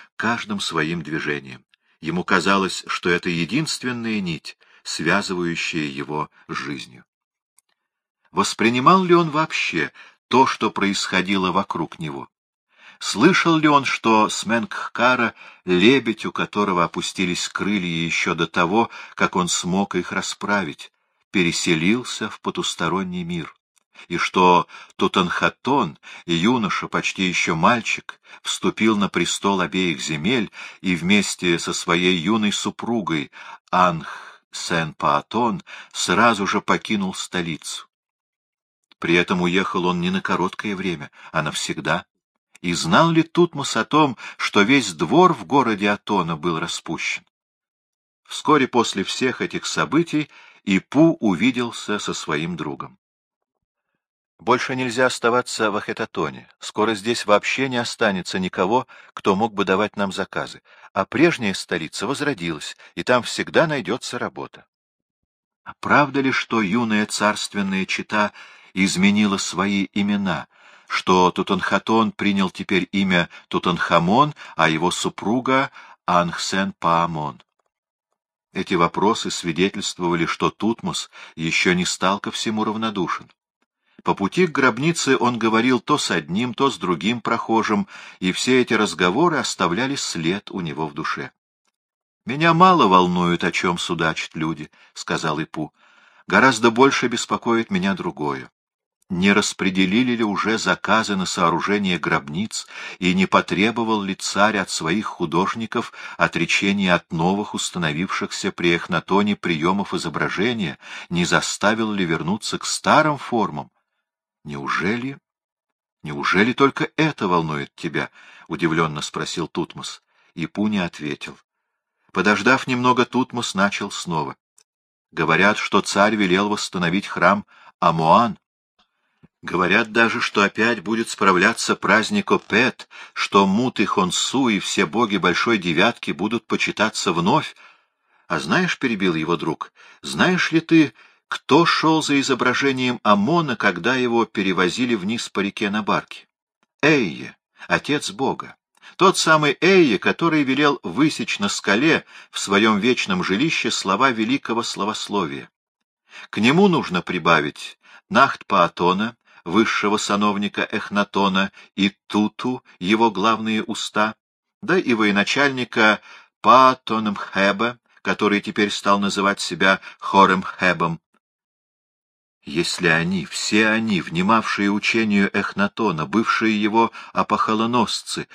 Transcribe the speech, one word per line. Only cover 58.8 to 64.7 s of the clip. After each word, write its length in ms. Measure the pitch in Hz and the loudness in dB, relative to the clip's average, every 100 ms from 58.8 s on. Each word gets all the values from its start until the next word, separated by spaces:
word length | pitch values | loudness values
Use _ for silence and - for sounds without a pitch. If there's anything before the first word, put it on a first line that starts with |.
| 123 - - | -2 -14 -18
кто 240 | - 104 95 | -4 0 2
мог 160 | 113 | 0
бы 140 | 101 95 | -2 0
давать 300 | 95 107 - | 0 0 -2
нам 140 | 101 | -4
заказы. 520 | 92 92 85 67 - _ - - | -4 -6 -6 -8 -12 _ -20 -10
А 100 | - | -6
прежняя 480 | 98 117 170 156 107 | -4 2 2 2 -4
столица 540 | 92 - 90 78 - 98 | -4 -6 -6 -6 -8 -6
возродилась, 720 | 139 143 127 85 76 - - - | -4 -4 -4 -6 -6 -10 -16 -16
и 80 | - | -6
там 200 | 85 123 | 0 0
всегда 440 | - - 170 120 160 | 0 -6 0 2 2
найдется 520 | 143 101 123 - 123 | 0 -4 -6 -6 -8
работа». 460 | 107 71 65 - - | -8 -10 -14 -16 -20